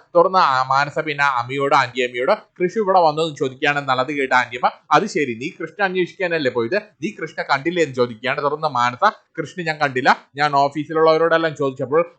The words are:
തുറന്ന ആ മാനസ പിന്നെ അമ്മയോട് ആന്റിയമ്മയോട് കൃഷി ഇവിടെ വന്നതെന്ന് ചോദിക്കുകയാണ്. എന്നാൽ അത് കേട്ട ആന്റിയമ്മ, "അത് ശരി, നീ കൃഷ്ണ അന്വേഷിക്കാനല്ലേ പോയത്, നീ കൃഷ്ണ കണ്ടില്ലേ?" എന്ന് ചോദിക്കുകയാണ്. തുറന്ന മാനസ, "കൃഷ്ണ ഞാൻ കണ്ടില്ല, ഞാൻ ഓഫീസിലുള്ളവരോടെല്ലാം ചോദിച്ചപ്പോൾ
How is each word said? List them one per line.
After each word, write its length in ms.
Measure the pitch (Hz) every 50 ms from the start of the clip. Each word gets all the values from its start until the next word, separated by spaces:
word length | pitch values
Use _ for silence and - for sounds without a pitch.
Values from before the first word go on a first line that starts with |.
| - _ -
തുറന്ന 220 | 175 170 185 185
ആ 300 | 185 170 147 131 127 131 131
മാനസ 280 | 135 135 143 147 - 160
പിന്നെ 260 | 151 156 143 143 143
അമ്മയോട് 500 | 139 131 120 117 123 135 139 139 139 151
ആന്റിയമ്മയോട് 600 | 143 127 120 117 127 123 123 123 120 127 160 214 208 - _ _ - 180
കൃഷി 160 | 175 180 226
ഇവിടെ 220 | 214 185 190 185
വന്നതെന്ന് 360 | 170 156 147 156 165 165 147
ചോദിക്കുകയാണ്. 420 | - 147 131 127 135 151 147 143 147
എന്നാൽ 220 | 139 135 127 127
അത് 120 | 127 139 151
കേട്ട 200 | 143 135 127 131
ആന്റിയമ്മ, 380 | 127 123 117 123 - 175 214 - - _ - 151
"അത് 140 | 151 160
ശരി, 280 | 151 - 170 147 131 113
നീ 140 | 110 131 180 185 - 170
കൃഷ്ണ 220 | 160 - - 202
അന്വേഷിക്കാനല്ലേ 680 | 190 185 185 180 175 - - 190 175 170 160 143 127
പോയത്, 280 | 117 123 117 117 170 208 214 - _ _ 151
നീ 80 | 208 208 - 170
കൃഷ്ണ 200 | - - 190 175
കണ്ടില്ലേ?" 400 | - 147 135 139 170 180 175 160
എന്ന് 120 | 139 131
ചോദിക്കുകയാണ്. 480 | 127 123 120 113 110 123 127 139 151 143
തുറന്ന 240 | 143 147 151 160
മാനസ, 460 | 151 131 120 120 123 127 - - 208 - - _ _ _ 165
"കൃഷ്ണ 220 | 156 135 - 185 175
ഞാൻ 160 | 160 156 151
കണ്ടില്ല, 480 | 151 139 127 127 127 170 220 - - _ -
ഞാൻ 160 | 139 147 147 143
ഓഫീസിലുള്ളവരോടെല്ലാം 1040 | 139 143 143 - 151 147 147 160 160 160 160 156 160 165 165 165 165 165 160 151
ചോദിച്ചപ്പോൾ 580 | 139 143 139 131 131 135 120 143 165 - - -